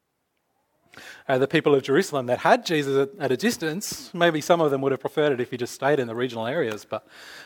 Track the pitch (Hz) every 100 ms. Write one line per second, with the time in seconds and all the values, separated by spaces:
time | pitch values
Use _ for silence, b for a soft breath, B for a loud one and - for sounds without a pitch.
0 | _ _ _ _ _ _ _ _ _ B
1 | B B - 131 135 160 151 139 135 139
2 | - 143 123 123 165 240 220 156 139 139
3 | 139 - 139 127 208 - 160 160 - -
4 | - 175 170 156 139 170 151 135 135 131
5 | - - 147 123 123 123 120 - 135 143
6 | 120 113 127 117 113 160 120 107 - 107
7 | - B B B